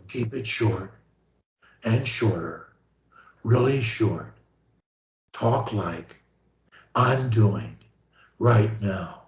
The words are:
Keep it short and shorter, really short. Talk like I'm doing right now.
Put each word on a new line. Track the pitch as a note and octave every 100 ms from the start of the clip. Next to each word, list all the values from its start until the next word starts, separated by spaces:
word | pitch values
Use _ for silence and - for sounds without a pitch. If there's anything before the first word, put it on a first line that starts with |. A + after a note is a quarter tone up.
| -
Keep | B2+ A#2
it | C3+ A2+
short | - A2 F#2+ F#2+ - _ _ _ _ _ _ _ _
and | A2+ A2+ -
shorter, | - A2 F2 E2 - - _ _ _ _ _ - _
really | A2 B2 B2+ C#3
short. | A2+ - A2 - - - _ _ _ _ _ _ _ _ _
Talk | - A#2 A2 A2
like | G#2 F2 E2 - - _ _ _ _ _ - _
I'm | B2 B2 C3 B2
doing | A2+ G#2 - - - _ _ _ _ _ _
right | A#2 A2+ G#2+ G#2+
now. | G2 F#2 F2 -